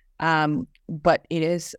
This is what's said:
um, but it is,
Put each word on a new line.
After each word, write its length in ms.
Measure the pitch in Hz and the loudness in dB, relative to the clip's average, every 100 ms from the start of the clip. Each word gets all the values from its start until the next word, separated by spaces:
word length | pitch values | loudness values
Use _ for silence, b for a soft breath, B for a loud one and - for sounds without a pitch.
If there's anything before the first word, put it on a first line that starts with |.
| _ - | _ -4
um, 480 | 165 156 151 147 - _ - | 0 2 2 0 -4 _ -12
but 380 | 160 175 156 - | 0 2 2 0
it 120 | 165 | -2
is, 320 | 160 175 - | 0 -2 -6